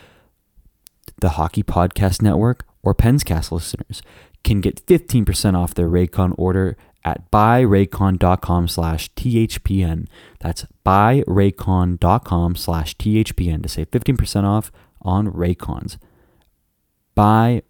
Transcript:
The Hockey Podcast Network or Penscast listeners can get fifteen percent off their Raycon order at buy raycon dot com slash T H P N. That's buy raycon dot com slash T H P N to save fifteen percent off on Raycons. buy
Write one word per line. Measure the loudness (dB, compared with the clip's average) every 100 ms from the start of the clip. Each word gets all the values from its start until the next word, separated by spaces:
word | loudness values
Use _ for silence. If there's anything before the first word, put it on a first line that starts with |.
| -20 _ _ _ _ _ _ _ _ _ -20 -4
The | -2
Hockey | -2 -4 -4
Podcast | -2 0 -2 0 -2 0
Network | 0 2 0 -2 -10 _
or | 0
Penscast | 2 2 2 0 -4 -4
listeners | -6 -6 -10 -12 -18 -20 -20 _ _
can | -2 0
get | -2 -2 2
fifteen | 2 2 0 0
percent | 0 0 0
off | 0
their | -2 0
Raycon | 2 0 0 -2 0
order | 0 0 -2 -6 _ _
at | -8 -8 -2
buy | 2 4 4
raycon | 4 4 2 0 0 2
dot | 2 0
com | 0 -2 0
slash | -2 -2 -4 -8
T | -8 -2 0
H | 0 -4
P | -2 0
N. | 0 -2 -8 -14 -20 -8
That's | -8 -8 -12 _
buy | 2 4 4 4 2
raycon | 2 2 0 0 0 0 0
dot | 2 2
com | 0 0 0
slash | -2 -4 -4 -6 -4
T | 0 0
H | 0 -2
P | -2
N | -2
to | -4
save | -6 -4
fifteen | -2 0 0
percent | 0 0 0
off | 0 -4 -12 _ _
on | -2 -2 -2
Raycons. | -2 -2 -2 -6 -10 -10 -14 -20 _ _ _ _ _ _ _ _ _ _
buy | 0 4 4 2 0